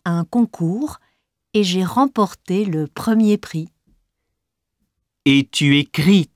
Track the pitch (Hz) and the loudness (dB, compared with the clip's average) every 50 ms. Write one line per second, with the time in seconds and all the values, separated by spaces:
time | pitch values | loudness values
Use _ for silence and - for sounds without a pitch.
0 | - 180 170 170 170 - - 240 233 214 - - 170 165 185 233 302 294 - - | -6 -4 -4 -4 -4 -2 0 0 0 0 -2 -4 -4 -4 -2 -4 -6 -8 -8 -12
1 | _ _ _ _ _ _ _ _ _ _ - 214 208 180 175 190 185 170 - 240 | _ _ _ _ _ _ _ _ _ _ -2 0 0 0 0 -2 -2 -2 0 0
2 | 269 277 - 220 208 185 - - _ - 185 196 214 196 160 156 151 147 - - | 0 0 0 -2 -2 -2 -4 -8 _ -4 -4 -2 -2 -2 -2 -4 -4 -6 -8 -6
3 | - 233 220 226 220 208 208 202 - - - 160 160 - _ _ _ _ _ _ | -2 0 2 2 2 2 2 0 -4 -8 -10 -10 -10 -12 _ _ _ _ _ _
4 | _ _ _ _ _ _ _ _ _ _ _ _ _ _ _ _ _ _ _ _ | _ _ _ _ _ _ _ _ _ _ _ _ _ _ _ _ _ _ _ _
5 | _ _ _ _ - 143 139 139 139 - - - 147 143 139 143 147 - - - | _ _ _ _ 0 2 2 2 2 0 -2 -2 2 2 2 2 0 -2 -4 -2
6 | 147 175 202 190 156 - _ | 2 4 4 4 2 0 _